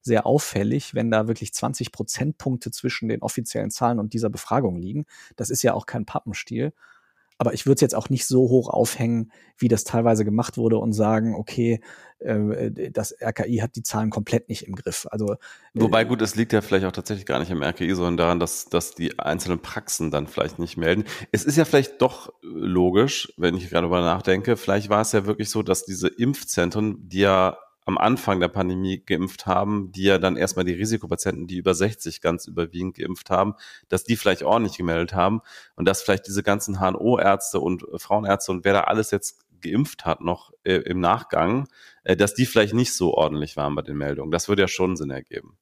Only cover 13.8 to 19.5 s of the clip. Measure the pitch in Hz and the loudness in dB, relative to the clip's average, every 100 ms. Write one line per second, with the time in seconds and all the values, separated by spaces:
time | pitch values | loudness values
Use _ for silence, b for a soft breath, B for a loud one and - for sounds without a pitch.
13.8 | 113 110 110 - 104 120 - 107 - 95 | -6 -2 -2 -2 -2 -2 -2 -12 -10 -8
14.8 | - - - 107 104 104 B B B - | -6 -8 -8 -4 -4 -4 B B B 2
15.8 | 110 110 117 120 107 104 - 107 - 95 | 4 4 2 0 0 0 2 2 4 2
16.8 | 95 90 - 104 98 65 85 90 71 90 | 2 -4 -6 -8 -2 -2 -2 -2 -2 -2
17.8 | 87 92 87 85 82 87 85 - - 87 | -2 0 0 2 2 2 0 -4 -2 -2
18.8 | - - 85 - - 82 - | -2 -6 -6 -4 -4 -4 -2